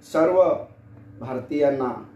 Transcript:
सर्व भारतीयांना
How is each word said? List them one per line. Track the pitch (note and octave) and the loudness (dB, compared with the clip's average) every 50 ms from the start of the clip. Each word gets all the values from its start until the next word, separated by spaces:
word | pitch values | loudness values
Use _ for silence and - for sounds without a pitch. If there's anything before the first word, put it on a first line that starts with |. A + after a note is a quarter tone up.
| _ - - | _ -4 0
सर्व | D#3+ D#3+ F3 F3+ F#3 F#3 F3 - - - - - _ - - - - - - - - | 0 2 2 4 4 4 4 2 -2 -6 -14 -18 _ -20 -20 -20 -20 -20 -20 -20 -16
भारतीयांना | A#2+ B2 C3 B2 B2 - D3 D3 D3 C#3+ C#3 C3+ C3+ B2 A#2 A2 G#2+ - - | -14 -10 -10 -10 -10 -6 -2 0 0 0 0 0 -4 -6 -6 -8 -14 -20 -20